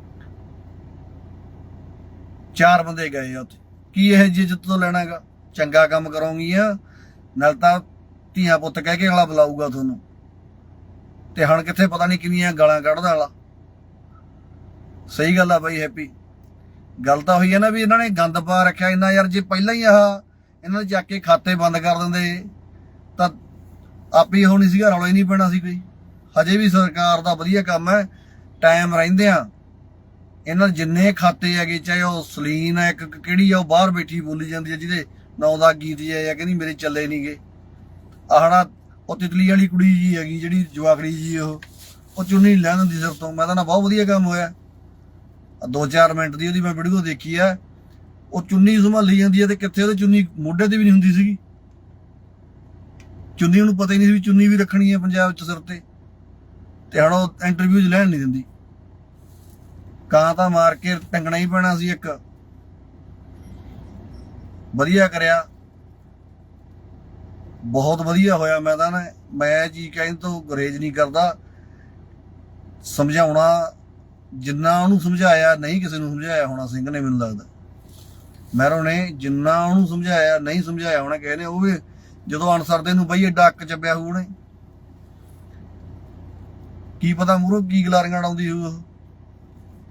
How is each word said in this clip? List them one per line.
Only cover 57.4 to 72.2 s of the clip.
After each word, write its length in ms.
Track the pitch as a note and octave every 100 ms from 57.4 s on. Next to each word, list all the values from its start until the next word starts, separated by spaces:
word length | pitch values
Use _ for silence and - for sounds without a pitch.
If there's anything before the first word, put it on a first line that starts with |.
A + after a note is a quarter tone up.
| F3+
ਇੰਟਰਵਿਊ 340 | F3 F#3 G3
'ਚ 40 |
ਲੈਣ 240 | F#3 F#3 F#3+
ਨਹੀਂ 120 | D3+
ਦਿੰਦੀ। 240 | C3+ C3 - - - - - - - - - - - - - - - - -
ਕਾਂ 240 | D#3 D#3+
ਤਾਂ 160 | E3 F#3
ਮਾਰ 240 | E3+ E3
ਕੇ 220 | D#3+ F3+ F3 -
ਟੰਗਣਾ 240 | F3 D#3+ E3+
ਹੀ 100 | F3
ਪੈਣਾ 300 | F#3 F3+ E3+
ਸੀ 140 | F3+
ਇੱਕ। 300 | F3 D#3+ C#3 - - - - - - - - - - - - - - - - - - - - - - - - - B2
ਵਧੀਆ 320 | D3 G3 F#3
ਕਰਿਆ, 400 | E3 E3 E3 - - - - - - _ - - - - - - - - - - - - - - -
ਬਹੁਤ 380 | A#2 C3 D3 D#3+
ਵਧੀਆ 340 | E3 F3 G3 E3+
ਹੋਇਆ। 240 | D#3 D#3
ਮੈਂ 160 | D#3 D#3
ਤਾਂ 140 | E3
ਨਾ, 140 | F3+ F3 - -
ਮੈਂ 300 | C#3 D3 D#3
ਇਹ 60 | D#3+
ਚੀਜ਼ 240 | E3 D#3+
ਕਹਿਣ 200 | D#3+ E3
ਤੋਂ 280 | E3 F3+ E3+
ਗੁਰੇਜ਼ 360 | D3+ C#3 C#3+ C#3+
ਨਹੀਂ 140 | D3+
ਕਰਦਾ। 440 | C#3+ C#3+ D#3 F3 D#3+ - - - - - - - -